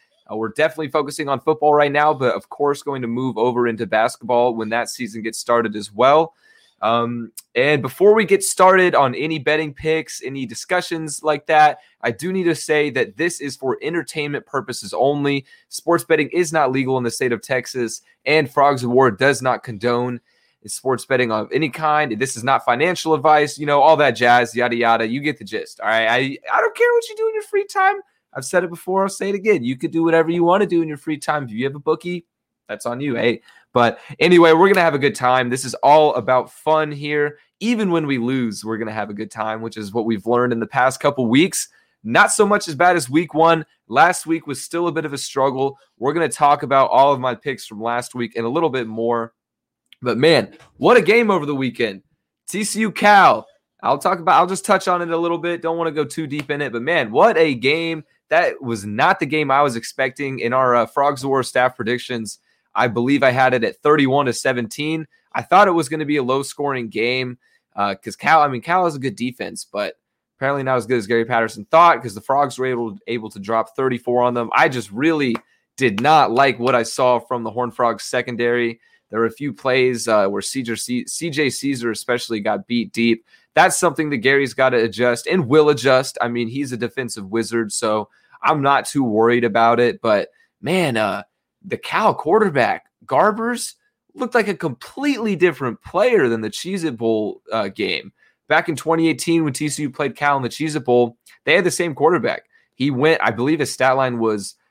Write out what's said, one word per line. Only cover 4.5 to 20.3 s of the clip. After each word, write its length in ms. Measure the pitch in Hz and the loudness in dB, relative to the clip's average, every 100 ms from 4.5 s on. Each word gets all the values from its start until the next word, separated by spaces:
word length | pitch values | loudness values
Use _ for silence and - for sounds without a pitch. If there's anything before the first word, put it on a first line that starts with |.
when 140 | 113 107 | 0 -4
that 200 | 113 113 | -4 -4
season 320 | - 120 113 | -8 -10 -8
gets 160 | 110 - | -10 -8
started 380 | - 120 113 | 0 0 0
as 180 | 104 101 | -6 -10
well. 400 | 101 127 151 165 - _ _ _ _ | 2 4 4 2 -6 _ _ _ _
Um, 520 | 107 117 117 120 113 - - 117 | -2 0 -2 -6 -12 -16 -6 0
and 260 | 135 151 | 2 2
before 320 | 127 - 196 | -2 2 6
we 100 | 214 | 6
get 200 | 202 - | 4 0
started 500 | - - 185 185 180 | 0 4 6 6 4
on 220 | 135 135 123 | 4 2 0
any 240 | 151 160 | -4 -4
betting 340 | 139 151 156 | -2 -2 -2
picks, 480 | 139 156 160 151 - | -6 -2 -2 -4 -10
any 240 | 127 135 127 | -12 -10 -10
discussions 800 | 113 - 180 175 165 160 143 | -12 -4 -4 -4 -8 -8 -6
like 220 | 151 147 - | -4 -2 2
that, 340 | 156 151 135 _ _ | 4 4 2 _ _
I 100 | 120 | -6
do 200 | 120 175 | -4 -4
need 120 | 190 | -2
to 100 | 170 | -2
say 340 | 160 - 151 147 | -2 0 0 0
that 260 | 131 113 101 | -2 -4 -2
this 240 | 170 170 | -6 -4
is 160 | 143 - | -10 -6
for 220 | 135 - | -4 -4
entertainment 640 | 143 170 147 160 147 143 - | -4 -6 -6 -8 -6 -8 -6
purposes 480 | 139 110 123 101 | -8 -6 -10 -8
only. 500 | - 131 143 143 139 - _ _ | -2 0 0 -2 -2 -6 _ _
Sports 360 | - - 170 | -10 -2 -2
betting 240 | - 156 143 | 2 0 0
is 240 | 170 170 | -2 -2
not 180 | 160 139 | 0 0
legal 260 | 131 131 131 | 0 -2 -2
in 60 | |
the 60 | 120 | -2
state 220 | - 127 | -2 -2
of 100 | 117 | -2
Texas, 580 | - 131 120 131 117 - _ _ | -2 -4 -4 -6 -6 -6 _ _
and 240 | - 151 139 | 0 2 2
Frogs 360 | - 143 135 | 2 2 2
of 60 | 120 | 2
War 200 | 123 135 | 4 4
does 320 | - 135 127 | 4 2 2
not 220 | 131 113 | 0 -4
condone 560 | - 104 117 120 123 120 - | -6 -6 -2 -2 -4 -8 -14